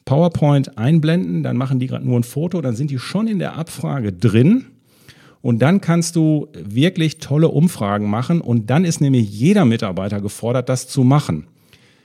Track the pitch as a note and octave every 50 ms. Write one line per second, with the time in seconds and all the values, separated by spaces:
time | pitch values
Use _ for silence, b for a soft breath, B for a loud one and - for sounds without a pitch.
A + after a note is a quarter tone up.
0 | - - C3 D3+ F3 F3 - - D#3 D3 C#3+ C#3 C3 - - - A2 C3+ E3 E3
1 | D3 D#3 E3 F3+ F#3+ E3+ F3+ E3 C#3 B2+ B2 B2 C3+ C3 C3+ B2+ B2+ B2+ B2 B2
2 | C3+ B2+ B2 A#2+ A#2 - - C#3 D#3+ F3+ - F3 C#3 C3 A2+ G#2+ D3 D3 C3+ B2+
3 | - - - F#3+ A3+ A3+ G#3+ F3+ D3+ - - - E3 - - - - D#3+ D3 C#3
4 | A2 G2+ F2+ F2 G#2 A2 F#2+ A2+ B2+ E3 A3+ C4 - - _ _ b b b b
5 | b b b b b b b b - C3 A#2+ A2 B2 D3 F#3+ G3 - - E3+ E3+
6 | E3 E3+ - E3 D#3+ D#3 D#3 D3 - - - - - G2+ G#2 A#2+ D3+ F#3 F#3 E3
7 | D#3+ D#3 - - - - C3+ D3+ E3 E3 - D3 E3 F3+ - - A2 G2+ G#2 G#2
8 | G#2 G#2 G2+ A2+ B2+ - E3+ E3+ - A#2+ A#2+ A#2 G#2 A2 C3 D#3+ F#3+ E3+ D#3+ -
9 | D3+ C#3 C3+ B2 A2+ G2+ G#2 G#2 B2 E3+ G#3 G#3 F3+ A#2 A2+ A2+ A2+ G2 F2+ F#2+
10 | F#2+ G2+ G#2 G#2 G2+ G2+ - - - A#2 B2 C3 B2 - C3+ B2 - - - C#3+
11 | B2+ B2+ C#3 D3 - - E2+ D2+ D#2 - b b b b b b b b b b